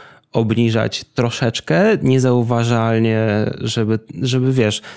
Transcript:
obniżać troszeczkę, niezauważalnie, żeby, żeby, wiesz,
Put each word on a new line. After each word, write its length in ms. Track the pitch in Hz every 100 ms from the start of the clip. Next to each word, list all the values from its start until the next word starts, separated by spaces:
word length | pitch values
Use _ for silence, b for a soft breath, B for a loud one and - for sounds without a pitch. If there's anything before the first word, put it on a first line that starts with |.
| B B _
obniżać 720 | 117 110 117 117 110 107 -
troszeczkę, 800 | - - 117 - 117 - - 160 214 208
niezauważalnie, 1200 | 131 131 127 123 120 117 117 117 113 113 113 110 110 104 107 -
żeby, 380 | 110 117 107 110 - -
żeby, 320 | 127 127 127
wiesz, 280 | 127 107 101 B